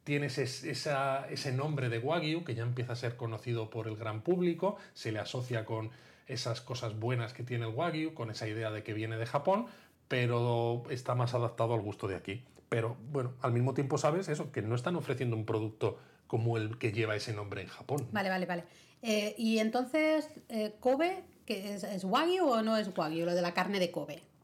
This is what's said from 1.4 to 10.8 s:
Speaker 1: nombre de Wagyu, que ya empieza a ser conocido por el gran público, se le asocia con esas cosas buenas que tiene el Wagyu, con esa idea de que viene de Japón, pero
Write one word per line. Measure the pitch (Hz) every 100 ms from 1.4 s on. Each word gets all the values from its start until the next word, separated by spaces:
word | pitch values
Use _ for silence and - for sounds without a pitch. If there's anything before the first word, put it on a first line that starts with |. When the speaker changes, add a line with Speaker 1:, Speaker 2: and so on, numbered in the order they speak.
| 143
Speaker 1:
nombre | 127 151 143 123
de | 117
Wagyu, | 131 170 156 165
que | 170 113
ya |
empieza | 117 123 120
a | 120
ser | 120 -
conocido | 117 113 - 117 107
por | 113 110
el | 107
gran | 110 107
público, | 165 180 175 170 190 208 -
se | - 117
le | 107
asocia | 104 131 123 117 107
con | 113 113 - - - -
esas | 123 123 113
cosas | - 123 113 110
buenas | 113 123 113
que | -
tiene | 120 120 113
el | 113
Wagyu, | 170 156 160 156
con | 110
esa | 107 110
idea | 110 110
de | 107
que | 107
viene | 107 110 113
de | 117
Japón, | 147 165 202 240 - - _ -
pero | 127 123 120 120 117 117 120